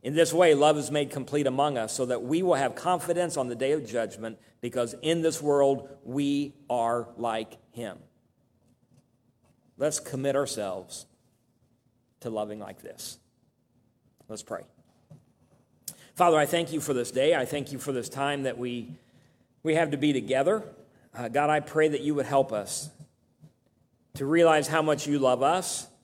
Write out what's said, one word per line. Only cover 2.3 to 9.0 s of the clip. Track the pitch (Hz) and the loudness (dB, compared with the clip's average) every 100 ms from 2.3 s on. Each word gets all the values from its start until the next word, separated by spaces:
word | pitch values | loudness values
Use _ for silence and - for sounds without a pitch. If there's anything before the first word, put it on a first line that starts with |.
| 160 | 0
will | 185 151 | 2 2
have | 135 | 2
confidence | 127 170 180 - 170 175 147 | -2 -2 -2 0 -2 0 -2
on | 123 | -4
the | 120 | -2
day | 131 | 0
of | 151 127 | 0 -2
judgment, | 120 110 101 113 113 _ _ | -4 -4 -6 -12 -12 _ _
because | 120 123 117 - | -6 -2 -4 -4
in | 156 170 | -2 2
this | 160 156 | 0 0
world | 147 143 139 135 - - | 2 4 4 4 -4 -18
we | - 131 143 143 143 - - | -8 -2 0 0 -2 -8 -6
are | 123 117 120 110 - | -2 0 0 -4 -6
like | 117 113 113 - _ | -4 -4 -6 -12 _
him." | - 110 87 - _ _ _ _ _ _ _ _ _ | -12 -12 -12 -20 _ _ _ _ _ _ _ _ _